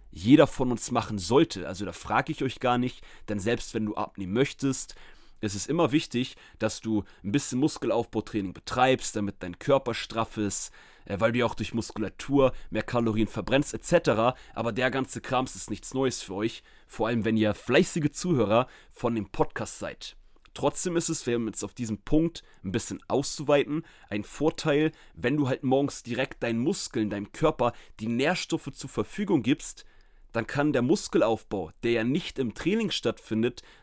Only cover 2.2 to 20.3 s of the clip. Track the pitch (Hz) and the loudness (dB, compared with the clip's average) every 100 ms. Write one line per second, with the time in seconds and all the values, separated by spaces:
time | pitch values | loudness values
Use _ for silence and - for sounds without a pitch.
2.2 | 139 151 131 - 123 123 123 - - - | 0 -4 -6 -2 0 2 0 -6 -18 -18
3.2 | - 107 98 117 - 117 107 - 107 - | -8 -4 -2 -2 -4 -4 -4 -4 -6 -6
4.2 | 92 107 139 - 139 131 - - - - | -4 0 0 0 -2 -2 -6 -12 -20 -20
5.2 | - - 107 98 - 165 151 147 - 117 | -20 -8 -6 -4 -4 0 2 2 0 -4
6.2 | 127 - - - 110 - 113 107 - - | -4 -8 -20 -4 -4 -4 -2 -2 -2 -10
7.2 | 101 107 - 127 151 - 123 107 113 110 | -2 -2 0 0 0 0 0 0 0 -4
8.2 | - 110 95 - - 123 131 127 - 110 | -4 -4 -4 -8 -6 2 4 4 0 -2
9.2 | 101 - 92 90 - 135 120 113 - 113 | -4 -4 -10 -8 2 2 4 -4 -4 -2
10.2 | 113 - 101 - - - - - - 98 | -2 0 -2 -2 -8 -14 -20 -20 -8 2
11.2 | 113 120 117 - 110 117 - - 98 - | 2 4 0 0 -4 -4 -4 -4 -6 -6
12.2 | - 139 131 - - 110 - 123 117 107 | 0 6 6 4 -6 -4 0 0 2 2
13.2 | 107 - 92 131 151 110 - 170 - 110 | 0 -2 0 2 2 -4 2 4 4 4
14.2 | 117 - - - 117 107 127 135 131 - | 4 2 -8 -4 -2 0 0 0 -4 -6
15.2 | - 131 131 95 - 104 - 131 131 - | -2 0 0 -6 -8 -8 -6 0 0 0
16.2 | - 95 110 - - - - - 113 120 | -8 -4 -4 -4 -18 -20 -16 -4 0 2
17.2 | 113 110 107 101 - 135 - 175 147 - | 2 4 2 2 2 4 4 2 -2 -2
18.2 | 180 143 101 113 127 - - - 117 117 | 0 2 4 4 2 -6 -20 -6 -2 -2
19.2 | 98 - - - 107 - 85 - - - | -4 -2 -2 -2 -8 -8 -10 -10 -16 -18
20.2 | - | -20